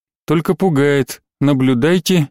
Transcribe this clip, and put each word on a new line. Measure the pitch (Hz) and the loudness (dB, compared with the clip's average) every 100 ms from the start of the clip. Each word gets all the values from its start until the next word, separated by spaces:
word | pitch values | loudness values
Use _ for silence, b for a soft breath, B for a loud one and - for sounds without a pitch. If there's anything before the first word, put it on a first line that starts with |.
| _ _ - | _ _ -4
"Только | 160 160 | -2 -2
пугает. | 180 190 139 143 139 127 - _ - | -2 0 0 0 0 -2 -8 _ -4
Наблюдайте, | 139 135 131 123 151 180 - 180 143 | -2 2 0 2 2 0 0 -2 -2